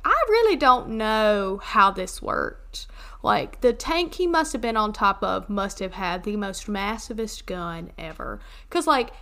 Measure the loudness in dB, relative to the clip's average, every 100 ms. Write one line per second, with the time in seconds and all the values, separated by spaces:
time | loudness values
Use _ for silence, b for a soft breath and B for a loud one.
0 | 0 2 4 6 6 6 6 4 2 -4
1 | 0 2 4 2 0 -4 0 6 6 4
2 | -8 -8 -4 -2 -2 -6 -14 -14 -14 B
3 | B B 0 0 0 2 2 2 -2 0
4 | 0 0 2 2 0 -2 -2 0 0 2
5 | 2 2 -2 -2 -2 -4 -4 -4 -8 -4
6 | -4 -4 -4 -4 -4 -8 -6 -4 -4 -6
7 | -8 -8 -6 -8 -10 -8 -6 -8 -12 -12
8 | -14 -10 -10 -10 B B B 0 4 2
9 | 2 B